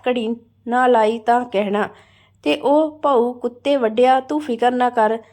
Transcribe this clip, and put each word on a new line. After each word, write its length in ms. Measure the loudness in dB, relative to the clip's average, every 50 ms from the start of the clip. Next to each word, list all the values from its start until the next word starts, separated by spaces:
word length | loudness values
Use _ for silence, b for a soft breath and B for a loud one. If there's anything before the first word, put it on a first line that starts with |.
| -4 -4
ਘੜੀ 260 | -2 -2 -4 -6 -6 -8 _ _ _ _ -8
ਨਾ 200 | -4 0 0 2
ਲਾਈ 320 | 4 4 4 2 2 -2 -2
ਤਾਂ 260 | -2 0 0 0 0
ਕਹਿਣਾ। 440 | -2 -4 -4 -2 -2 -2 -2 -4 -4 b b b b b b b b b b -4
ਤੇ 120 | -4 -4
ਉਹ 440 | -2 0 2 2 2 2 0 -4 -4
ਭਾਊ 340 | -2 0 2 2 0 0 -4
ਕੁੱਤੇ 420 | -6 -8 -10 -8 -6 -2 -2 0
ਵੱਢਿਆ, 440 | 0 0 0 2 2 2 4 4 2
ਤੂੰ 200 | 0 -4 -6 -6
ਫਿਕਰ 320 | -4 -4 -4 0 0 0
ਨਾ 180 | 0 0 -2 -2
ਕਰ, 280 | 0 0 0 0 0 -4 b b